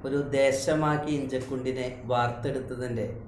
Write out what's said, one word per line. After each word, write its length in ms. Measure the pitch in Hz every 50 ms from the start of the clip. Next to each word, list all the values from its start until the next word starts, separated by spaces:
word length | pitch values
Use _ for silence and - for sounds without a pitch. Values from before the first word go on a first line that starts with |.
| -
ഒരു 140 | - 143 143 139 123 127 135
ദേശമാക്കി 720 | 135 135 127 - - 165 156 156 156 151 151 147 151 151 147 143
ഇഞ്ചക്കുണ്ടിനെ 680 | 131 127 131 127 127 - 139 127 127 131 131 127 127 127 123 - - 113 123
വാർത്തെടുത്തതിൻ്റെ 920 | 120 120 120 120 - - 139 - 131 127 123 127 123 127 120 117 113 104 - - - -